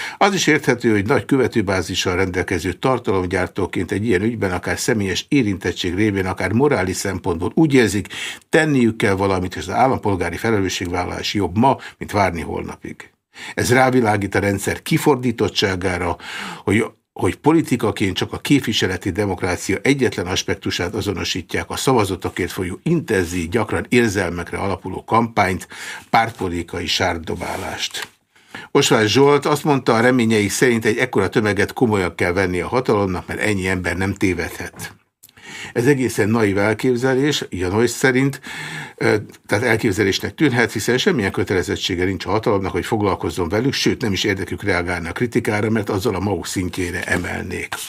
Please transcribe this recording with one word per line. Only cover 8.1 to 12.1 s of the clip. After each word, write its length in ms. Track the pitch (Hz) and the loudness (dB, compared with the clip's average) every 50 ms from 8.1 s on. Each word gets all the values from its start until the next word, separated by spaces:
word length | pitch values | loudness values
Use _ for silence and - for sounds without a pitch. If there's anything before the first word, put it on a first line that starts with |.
| - - - - - - _ - | -10 -10 -10 -10 -12 -14 _ 2
tenniük 480 | - 160 156 156 139 127 120 110 110 | 2 4 4 4 4 4 4 4 2
kell 180 | - 120 101 98 | 2 0 0 2
valamit, 400 | 92 98 98 95 92 90 92 - | 2 2 0 0 0 -2 -4 -6
és 120 | - 78 | -8 -8
az 60 | - - | -4 0
állampolgári 640 | 113 127 135 120 113 - 104 98 87 90 82 82 | 2 2 2 2 0 0 -2 -2 0 -2 -4 -4
felelősségvállalás 960 | - - 113 110 101 95 90 - - 95 87 87 87 90 90 87 - - - - | -4 -2 0 0 2 0 -2 -2 -4 -4 -4 -4 -4 -4 -4 -6 -6 -6 -4 -2
jobb 240 | 104 95 85 87 | -2 -2 0 2
ma, 200 | 107 127 135 - - - - - | 4 4 4 2 2 -4 -18 -14
mint 140 | - - - | -12 -10 -2